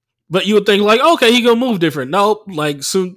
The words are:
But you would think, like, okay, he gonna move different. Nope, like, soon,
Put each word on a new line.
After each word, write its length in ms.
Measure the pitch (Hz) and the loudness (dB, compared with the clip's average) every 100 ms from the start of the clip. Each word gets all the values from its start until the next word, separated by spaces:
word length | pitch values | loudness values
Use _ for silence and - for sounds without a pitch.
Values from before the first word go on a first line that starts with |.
| _ _ - | _ _ -6
But 160 | 170 175 | -4 0
you 80 | |
would 120 | 214 202 | 0 2
think, 160 | 202 | 0
like, 180 | 208 233 | 2 2
okay, 320 | 311 339 233 | 2 2 2
he 100 | 240 | 2
gonna 140 | 240 233 | 2 2
move 240 | 254 202 | 0 0
different. 320 | 165 143 131 | -2 -2 -4
Nope, 320 | 180 208 214 196 | 0 0 -2 -6
like, 360 | 165 151 143 | -6 -6 -4
soon, 320 | 143 190 185 | -4 -4 -4